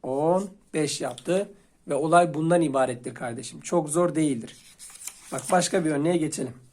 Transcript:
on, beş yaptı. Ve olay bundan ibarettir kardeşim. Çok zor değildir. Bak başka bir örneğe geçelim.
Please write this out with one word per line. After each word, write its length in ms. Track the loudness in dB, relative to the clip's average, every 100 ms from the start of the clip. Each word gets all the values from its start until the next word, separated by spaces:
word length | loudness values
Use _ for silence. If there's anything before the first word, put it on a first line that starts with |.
on, 460 | -4 0 2 2 0 -12 _
beş 280 | -4 -2 -2
yaptı. 480 | -6 -8 -2 -2 -2 -10 _ _ -4
Ve 80 | -2
olay 380 | 4 6 4
bundan 280 | 2 2 2
ibarettir 520 | 4 2 0 -2 -10
kardeşim. 480 | -10 -8 -8 -12 -14
Çok 280 | -2 0 0
zor 260 | 0 0 2
değildir. 420 | 0 0 -6 -18 -20 -20 -20 -16 -16 -16 -10
Bak 100 | -10 2
başka 340 | 2 2 0 0
bir 60 |
örneğe 260 | 0 0 0
geçelim. 360 | -2 -4 -8 -10 -20